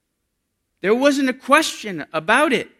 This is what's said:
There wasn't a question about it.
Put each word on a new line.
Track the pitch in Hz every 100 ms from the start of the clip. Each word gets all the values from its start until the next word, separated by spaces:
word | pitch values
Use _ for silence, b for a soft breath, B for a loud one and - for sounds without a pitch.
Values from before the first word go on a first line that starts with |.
| _ _ _ _ _ _ _ _
There | 180
wasn't | 233 277 277 269
a |
question | 254 - 285 320 - 214 175 -
about | 160 160 240 302
it. | 220 -